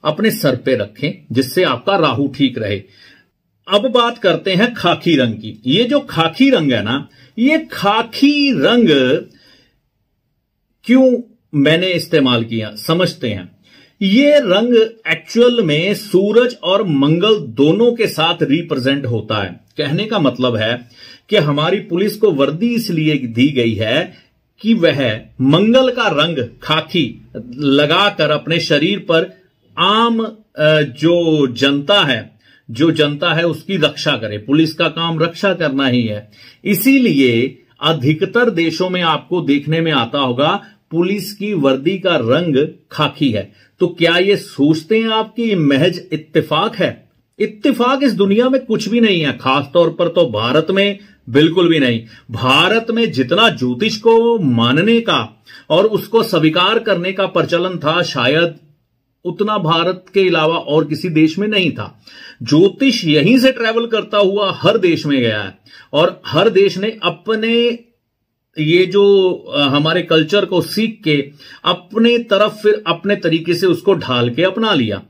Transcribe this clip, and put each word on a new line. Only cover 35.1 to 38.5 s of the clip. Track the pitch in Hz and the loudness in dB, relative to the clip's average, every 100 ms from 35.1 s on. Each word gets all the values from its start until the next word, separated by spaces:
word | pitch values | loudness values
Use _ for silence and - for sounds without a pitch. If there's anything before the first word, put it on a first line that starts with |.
| 165 | -2
रक्षा | 165 - 202 | -4 -2 -4
करना | 185 156 135 135 | -2 -2 -2 0
ही | 123 | 0
है। | 110 104 - _ - _ - | -2 -6 -12 _ -20 _ -4
इसीलिए | 190 262 269 233 147 127 117 131 - _ _ | 0 4 4 4 2 2 2 -2 -6 _ _
अधिकतर | 147 160 123 156 190 233 | -4 -2 0 0 0 0
देशों | 240 | 0